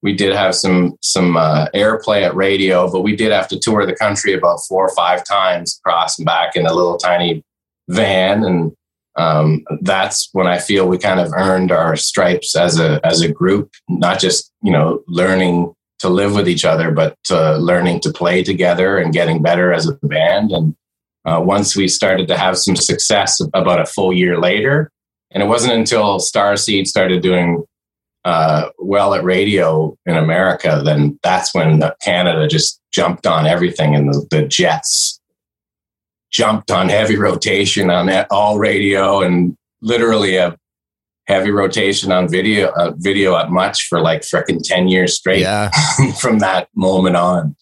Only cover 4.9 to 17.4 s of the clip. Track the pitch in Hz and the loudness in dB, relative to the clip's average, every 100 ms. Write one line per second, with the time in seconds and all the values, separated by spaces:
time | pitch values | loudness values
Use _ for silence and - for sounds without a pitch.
4.9 | 92 87 90 - 101 92 87 85 - 92 | 0 0 0 -2 0 0 -2 -6 -6 -2
5.9 | 85 82 - 82 85 85 90 87 85 87 | 0 -2 -2 -2 -2 -2 -2 0 0 0
6.9 | 85 90 87 87 80 - _ _ _ - | -2 0 0 0 -4 -10 _ _ _ -6
7.9 | 92 110 95 - 101 101 87 80 - _ | -2 0 2 2 0 0 0 -2 -8 _
8.9 | _ _ - 82 76 78 78 - 78 92 | _ _ -4 0 2 2 0 -4 -6 -2
9.9 | 95 98 - - 95 90 90 - 98 92 | -2 -2 -4 -6 -2 0 -2 0 0 0
10.9 | 90 101 92 85 82 95 92 92 85 82 | 0 0 0 -2 -2 0 2 2 2 0
11.9 | 80 - - 90 90 - 82 85 82 80 | -2 -2 0 0 0 -2 0 0 2 0
12.9 | 73 82 82 82 76 90 101 104 - - | 0 0 2 0 0 0 0 -2 -14 -6
13.9 | 90 87 95 92 - - _ 208 78 80 | -2 0 0 0 -2 -6 _ 0 2 2
14.9 | - - 87 92 95 90 87 85 - _ | -2 -4 -2 0 2 2 0 -2 -6 _
15.9 | _ 95 92 101 104 92 85 87 80 82 | _ -2 0 0 0 0 0 0 0 0
16.9 | 78 80 - - 87 | 0 0 -2 -2 0